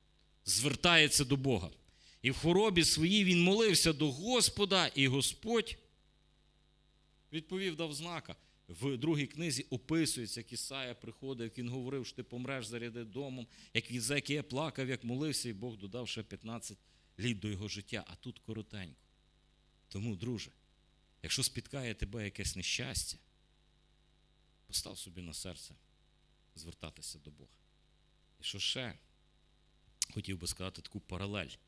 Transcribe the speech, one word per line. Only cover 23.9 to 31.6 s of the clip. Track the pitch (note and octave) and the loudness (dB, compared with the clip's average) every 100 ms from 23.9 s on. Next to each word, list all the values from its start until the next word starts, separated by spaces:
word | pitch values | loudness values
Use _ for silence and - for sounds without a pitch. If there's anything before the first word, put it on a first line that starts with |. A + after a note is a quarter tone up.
| _ _ _ _ _ _ _ - | _ _ _ _ _ _ _ -6
постав | - - G2+ | -6 -4 -10
собі | G2 F2 | -14 -12
на | F2 | -10
серце | D#2 F#2+ E2+ - - _ _ _ _ _ _ _ D#2 | -10 -10 -12 -16 -20 _ _ _ _ _ _ _ -18
звертатися | D#2+ - D#2+ D2+ - D#2 | -16 -14 -14 -12 -14 -14
до | D2 | -18
Бога. | D2 C#2 _ _ _ _ _ _ _ _ _ | -20 -20 _ _ _ _ _ _ _ _ _
І | |
що | - G2+ | -10 -6
ще? | - C3 B2 - _ _ _ _ _ _ _ _ _ - - | -4 -4 -6 -10 _ _ _ _ _ _ _ _ _ -8 -6
Хотів | - G2 F#2 | -6 -6 -6
би | F2 | -4
сказати | - F#2 - | -4 -6 -10
таку | - G2+ | -12 -12
паралель. | - F2 G2 G#2 D2+ - | -8 -8 -4 -6 -6 -10